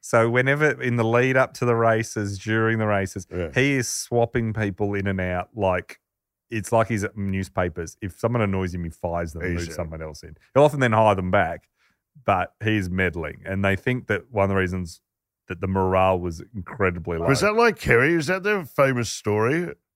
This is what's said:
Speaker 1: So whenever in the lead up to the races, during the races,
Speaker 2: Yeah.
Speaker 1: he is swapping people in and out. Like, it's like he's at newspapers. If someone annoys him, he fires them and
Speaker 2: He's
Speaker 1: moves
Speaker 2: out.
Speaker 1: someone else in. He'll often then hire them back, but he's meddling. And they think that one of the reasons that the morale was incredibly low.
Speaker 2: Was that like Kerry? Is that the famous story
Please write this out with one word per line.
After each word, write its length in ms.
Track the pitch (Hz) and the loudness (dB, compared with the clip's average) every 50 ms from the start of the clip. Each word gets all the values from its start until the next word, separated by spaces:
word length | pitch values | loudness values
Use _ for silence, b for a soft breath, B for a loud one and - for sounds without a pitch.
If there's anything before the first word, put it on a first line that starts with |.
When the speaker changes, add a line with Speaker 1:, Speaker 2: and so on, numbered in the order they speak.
Speaker 1:
So 280 | - - - 120 113 117 | -6 0 2 2 2 4
whenever 520 | 120 127 127 135 139 147 156 147 131 127 | 2 2 2 2 2 2 2 0 0 0
in 140 | 127 127 120 | -2 -2 0
the 80 | 120 113 | 0 2
lead 320 | 113 117 120 127 131 131 | 2 4 2 2 4 4
up 160 | 131 131 - - | 2 2 2 0
to 100 | - 131 | -2 0
the 100 | 120 117 | 0 2
races, 640 | 113 117 113 113 110 110 - - 113 104 101 98 95 | 4 4 4 4 2 0 -4 -4 -6 -6 -4 -6 -8
during 400 | - 107 110 113 113 113 113 110 | -4 -2 0 2 2 2 2 0
the 80 | 110 | 0
races, 400 | 107 104 98 95 95 - 101 90 _ | 0 0 0 -2 -4 -6 -10 -12 _
Speaker 2:
Yeah. 200 | - 87 90 78 - | -6 -6 -6 -4 0
Speaker 1:
he 200 | 127 131 143 139 | 0 0 2 2
is 120 | 135 117 - | 0 -2 -2
swapping 600 | - - - - 120 120 117 117 - 127 113 110 | -6 -8 -8 -2 0 0 0 0 0 -2 -2 -2
people 420 | 104 110 107 101 92 - 107 101 101 | -2 -2 -4 -4 -2 -4 -4 -4 -2
in 140 | 101 95 | -2 -2
and 140 | 101 98 95 | -2 -2 -2
out. 280 | 92 90 90 90 90 _ _ | -4 -4 -4 -6 -6 _ _
Like, 440 | 117 101 95 90 90 87 _ - _ _ _ _ _ _ _ _ _ _ _ | -2 0 0 0 -2 -4 _ -18 _ _ _ _ _ _ _ _ _ _ _
it's 220 | 117 113 98 - 120 | -8 -8 -4 0 2
like 140 | 113 113 - | 2 2 2
he's 140 | 120 104 98 | 0 -4 -4
at 100 | 107 _ | -6 _
newspapers. 800 | 104 98 98 95 95 95 - _ - 90 90 80 - 82 82 - _ | -6 -6 -4 -4 -4 -6 -4 _ -2 -2 -2 -4 -6 -10 -10 -12 _
If 180 | - 92 - _ | -12 -12 -8 _
someone 220 | - 117 120 120 | -4 -2 0 0
annoys 320 | 110 101 95 95 95 90 85 | 0 0 0 -2 -2 -4 -4
him, 100 | 90 85 | -6 -8
he 60 | 82 | -8
fires 420 | - _ - 87 85 85 87 82 | -10 _ -8 -6 -4 -4 -6 -6
them 120 | 80 82 85 | -8 -8 -6
and 80 | 92 | -4
Speaker 2:
He's 160 | 87 87 85 | -4 -4 -4
Speaker 1:
moves 20 | 80 | -6
Speaker 2:
out. 60 | 80 | -6
Speaker 1:
someone 260 | 78 87 80 80 80 | -8 -8 -8 -10 -12
else 200 | 80 78 76 - - | -12 -12 -14 -16 -20
in. 120 | 85 80 _ b b b | -20 -20 _ b b b
He'll 100 | 131 147 | 4 6
often 180 | 151 147 143 | 6 4 2
then 100 | 131 120 | 2 4
hire 240 | 110 110 110 107 101 | 4 6 6 6 6
them 160 | 95 90 92 | 4 2 2
back, 380 | 92 101 90 80 85 - _ _ _ _ _ _ _ _ _ _ _ 147 _ | 2 2 2 0 -4 -8 _ _ _ _ _ _ _ _ _ _ _ -8 _
but 300 | - 101 90 90 - _ _ | 0 0 0 0 -4 _ _
he's 280 | 110 110 110 107 95 90 | -2 0 0 0 -2 -2
meddling. 520 | 90 92 92 90 78 85 80 73 - 65 - | -2 0 0 0 0 -4 -8 -8 -10 -12 -10
And 180 | - 95 98 98 | -6 -4 0 0
they 140 | 98 98 | 0 0
think 300 | 95 - 127 127 127 - | 0 -2 -4 -4 -4 -2
that 220 | - 107 92 - _ | -4 -4 -4 -4 _
one 120 | 117 104 98 | 0 0 0
of 40 | 98 | 2
the 60 | 98 | 2
reasons 420 | 98 95 90 92 92 90 82 - - _ _ _ _ _ _ _ _ _ | 0 0 0 -2 -6 -6 -8 -12 -18 _ _ _ _ _ _ _ _ _
that 140 | _ 92 85 | _ -10 -6
the 60 | 87 | -4
morale 520 | 92 95 95 95 92 92 92 95 95 95 90 | -2 0 2 2 4 4 4 4 4 4 2
was 240 | 87 90 82 80 - - - | 0 -4 -6 -8 -12 -12 -12
incredibly 640 | 107 85 - - - 98 92 90 87 80 - 85 | -12 -12 -12 -4 0 0 0 0 -2 -6 -6 -4
low. 100 | 82 82 | -2 0
Speaker 2:
Was 120 | 131 139 127 | 2 2 2
that 120 | 170 208 214 | 2 0 2
like 240 | 226 233 233 196 - | 4 4 2 2 0
Kerry? 340 | - - 123 117 127 151 170 | 0 2 4 4 4 4 2
Is 120 | 170 147 | 0 0
that 160 | 135 185 190 180 | -2 -4 -2 -2
the 220 | 202 214 196 170 | -2 -2 -2 -4
famous 440 | 123 - - 139 135 131 120 117 101 | -6 0 2 2 2 2 0 -2 -4
story 640 | - - - 107 104 104 107 120 147 170 180 - - _ _ _ _ | -6 -6 -2 0 0 2 2 2 0 0 -2 -6 -10 _ _ _ _